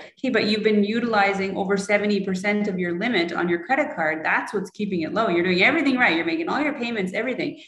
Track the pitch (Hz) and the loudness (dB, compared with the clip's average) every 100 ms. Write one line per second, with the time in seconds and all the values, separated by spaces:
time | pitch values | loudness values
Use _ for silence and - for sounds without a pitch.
0 | - _ 262 220 208 214 214 208 202 233 | -16 _ 0 0 2 2 2 4 4 4
1 | 233 214 196 196 196 190 190 196 - 202 | 2 2 2 2 -2 -2 0 0 2 2
2 | 208 202 190 185 202 208 208 185 180 170 | 2 0 0 -2 0 0 0 -2 -2 -2
3 | 175 208 170 - 175 170 - 277 285 - | -2 0 0 -2 0 0 0 0 0 -2
4 | 156 156 160 208 - 208 190 - 202 185 | -2 -2 -2 -2 -2 -6 -6 -6 -4 -2
5 | 156 180 220 175 180 180 214 311 277 254 | -2 -2 0 2 2 4 4 2 0 2
6 | 233 233 311 320 339 233 302 - 240 226 | 2 2 0 -2 -2 -2 -2 -2 -4 -4
7 | 180 202 254 240 147 - | -4 -2 -4 -4 -6 -8